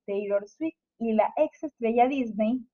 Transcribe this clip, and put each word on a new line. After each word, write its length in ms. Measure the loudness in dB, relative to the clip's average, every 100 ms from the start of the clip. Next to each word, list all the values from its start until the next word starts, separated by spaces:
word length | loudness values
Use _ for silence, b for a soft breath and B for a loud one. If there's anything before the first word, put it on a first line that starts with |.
| -6
Taylor 420 | -4 0 -2 -2
Swift, 300 | -8 -8 -8 _ -6
y 160 | -2
la 220 | 2 2 2
ex 260 | -2 -2
estrella 440 | -12 -4 -2 4 4
Disney, 580 | 2 -4 0 0 0 -6